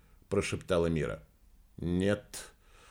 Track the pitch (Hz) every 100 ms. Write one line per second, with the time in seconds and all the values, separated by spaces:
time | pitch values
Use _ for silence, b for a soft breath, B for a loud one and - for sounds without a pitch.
0 | b b b 101 - 78 - 90 85 82
1 | 64 52 - _ - - - - 85 90
2 | 95 104 - - - - b b b